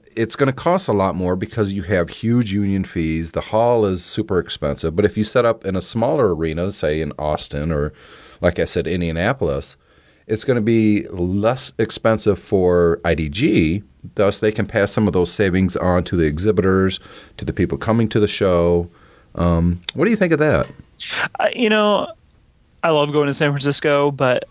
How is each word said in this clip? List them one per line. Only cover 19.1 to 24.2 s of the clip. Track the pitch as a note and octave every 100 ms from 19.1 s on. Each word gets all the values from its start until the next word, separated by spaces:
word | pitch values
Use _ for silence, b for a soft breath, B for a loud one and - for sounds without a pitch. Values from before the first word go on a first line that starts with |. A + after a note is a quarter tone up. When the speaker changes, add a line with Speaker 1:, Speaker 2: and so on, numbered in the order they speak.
| b b -
Speaker 1:
Um, | F2 E2 E2+ F2 -
what | - F#3+
do |
you | A3
think | F3+
of | D#3
that? | D3+ F2 - - - - B B B -
Speaker 2:
Uh, | G#3+
you | - A3
know, | G#3+ G#3 G3 - - _ _ _ _ _ _
I | E3
love | D3+ D3
going | D3+ C#3+
to |
San | C3+ D3+
Francisco, | C#3+ C#3 C#3 D3+ C#3+ C#3+
but, | C3+